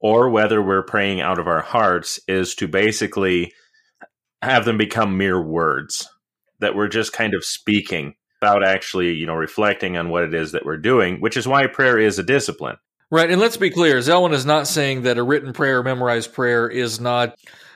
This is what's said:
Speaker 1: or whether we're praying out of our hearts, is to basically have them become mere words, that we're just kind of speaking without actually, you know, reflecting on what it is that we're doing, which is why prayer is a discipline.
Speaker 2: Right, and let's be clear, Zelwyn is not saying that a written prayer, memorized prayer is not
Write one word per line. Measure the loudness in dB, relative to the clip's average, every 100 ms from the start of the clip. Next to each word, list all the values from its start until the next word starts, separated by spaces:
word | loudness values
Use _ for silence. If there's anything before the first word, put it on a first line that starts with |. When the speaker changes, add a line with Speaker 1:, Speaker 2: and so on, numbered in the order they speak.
Speaker 1:
or | 2 4 4
whether | 4 4 2
we're | 2 0
praying | 0 -2 0 -2
out | -2 -2
of | 0
our | -2
hearts, | 0 0 2 0 -4 -10 -4
is | -2 -2 -4
to | -2
basically | 0 0 0 -4 0 0 0 -2 -8 _ _ _ _ -20 _ _ _
have | 0 0
them | 2 0
become | 0 0 0 0
mere | 0 0
words, | -2 0 0 -2 -6 -10 -12 _ _ _ _ _
that | -4
we're | 0 -2
just | -2 -4
kind | -2 -2
of | -2
speaking | -6 -8 0 0 0 -6 -8 -14 _ _
without | 2 4
actually, | 4 0 -2 -2 -2
you | -2 -4
know, |
reflecting | -4 -4 -2 0 0 -4 -4
on | -2
what | -2
it | -2
is | -2 -4
that | -6
we're | -6 -4
doing, | 0 2 2 -2
which | -4 -4
is | 0
why | 0 0
prayer | 0 2 4
is | 2 0
a |
discipline. | 0 0 -2 -8 -10 -12 _ _ _
Speaker 2:
Right, | 2 2
and | 2
let's | 2 0
be | -2
clear, | 2 4 4
Zelwyn | 4 4 4
is | 0 2
not | 0 0
saying | -2 -2 0
that | 0 0
a |
written | 0 0 -2
prayer, | -2 0 0
memorized | 0 -2 0 -2 -4
prayer | -2 0 2 0
is | -2 -4 -4
not | -2 0 -2 -4 -20 -20 -20